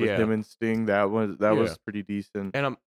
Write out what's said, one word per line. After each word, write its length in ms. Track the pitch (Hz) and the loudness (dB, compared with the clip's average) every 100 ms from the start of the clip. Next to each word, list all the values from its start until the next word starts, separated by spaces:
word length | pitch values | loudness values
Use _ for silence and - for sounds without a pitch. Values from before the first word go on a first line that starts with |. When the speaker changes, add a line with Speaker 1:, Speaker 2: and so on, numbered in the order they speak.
| 120 | 0
Speaker 1:
Yeah. 100 | 117 | 2
Speaker 2:
him 140 | 110 | 2
and 140 | 110 107 | 0 -4
Sting, 400 | - 113 113 110 | -4 -2 0 2
that 260 | 101 101 | 2 2
was, 260 | 110 107 90 | 2 -2 0
that 140 | 104 | 2
was 200 | 107 113 | 4 2
Speaker 1:
Yeah. 40 | 82 - | -2 -10
Speaker 2:
pretty 160 | 104 | -8
decent. 540 | 98 101 98 104 98 139 | -6 -6 -6 -8 -6 -4
Speaker 1:
And 100 | 139 | -4
I'm, 120 | 123 _ | -6 _